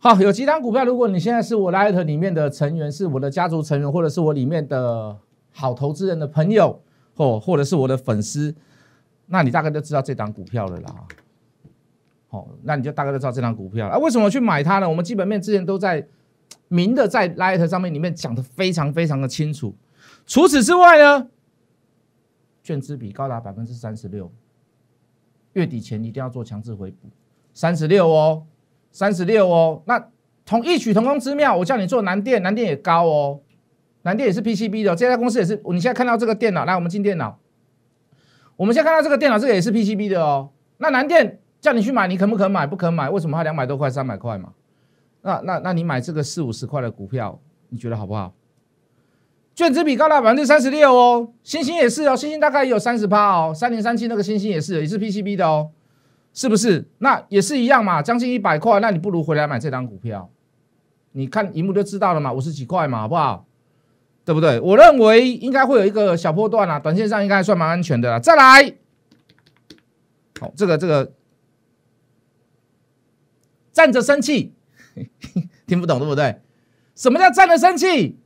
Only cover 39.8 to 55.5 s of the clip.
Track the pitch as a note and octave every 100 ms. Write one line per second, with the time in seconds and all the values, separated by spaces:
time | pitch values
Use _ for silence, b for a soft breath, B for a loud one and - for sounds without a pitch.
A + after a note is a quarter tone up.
39.8 | G#3 G#3+ G#3 F#3+ D#3 C#3 C#3 _ _ _
40.8 | D#4+ C4 C#4+ E4+ A#3+ - _ _ D4+ A#3+
41.8 | G#3 B3+ F#3 F#3 G3+ G#3+ G3 G3 C#3+ E3+
42.8 | F3 E3+ C3+ G3 D#3+ D3 D#3 D3+ C3 C#3
43.8 | C#3+ C3 C3 G2+ A#2+ G#2 F2+ _ _ _
44.8 | _ _ _ _ - F3 F3 F3+ E3+ F3+
45.8 | E3+ C3+ B2 D#3 C#3+ - C#3 A2 C3+ C#3+
46.8 | A#2+ - G2 B2+ G#2 - _ _ _ A#2
47.8 | A#2 A2+ G2 G#2+ F2+ - _ _ _ _
48.8 | _ _ _ _ _ _ _ - E4+ C4+
49.8 | D#4+ A#3+ D#4 D4+ A3+ B3+ C#4 D4+ B3+ D4
50.8 | D4 B3 B3 A#3+ A#3 _ - D4+ C4+ E4+
51.8 | B3+ A#3+ D4+ C4 D4 D#4 D4+ C#4+ C4+ A3+
52.8 | A3 A#3+ G#3+ G#3 G#3 F#3 D#3+ D#3 B3 A#3
53.8 | G#3+ A#3 A#3 A3+ F#3+ G#3+ G3+ F3 C#3+ F3
54.8 | D3+ F3+ A3 G3+ G3 G3+ F3